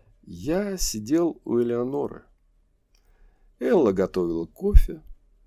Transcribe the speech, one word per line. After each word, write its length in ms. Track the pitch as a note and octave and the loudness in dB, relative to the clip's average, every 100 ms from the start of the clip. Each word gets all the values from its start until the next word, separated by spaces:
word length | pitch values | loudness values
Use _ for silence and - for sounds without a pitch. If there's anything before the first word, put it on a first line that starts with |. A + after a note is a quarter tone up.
| _ _ | _ _
я 520 | - F2 B2 F3+ G3+ F#3 | -18 -12 -4 -4 -4 -6
сидел 640 | - A2 A2 E3 E3+ - A2+ | -6 -6 -2 0 0 -4 -2
у 140 | A#2+ | 0
Элеоноры. 640 | A#2+ A#2+ B2+ C#3+ - - - _ _ _ _ _ _ _ _ _ _ _ _ - | 0 -2 -4 -4 -6 -10 -20 _ _ _ _ _ _ _ _ _ _ _ _ -4
Элла 320 | - G3 A2 | 2 4 4
готовила 560 | F#2+ F#2 F#2 E2+ E2 E2+ | 2 0 0 -2 -2 -6
кофе. 560 | - G3+ G3+ - D#3+ - - _ _ | -6 4 6 6 -4 -18 -20 _ _